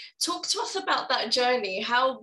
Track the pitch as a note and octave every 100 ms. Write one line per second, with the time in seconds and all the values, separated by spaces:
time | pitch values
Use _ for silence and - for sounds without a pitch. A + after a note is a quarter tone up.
0 | - - D#4+ F4 - G#4 - G4 F#4 C4+
1 | - B3 A3 B3 B3 B3 G3 F#3+ A3+ A#3+
2 | C4 A3+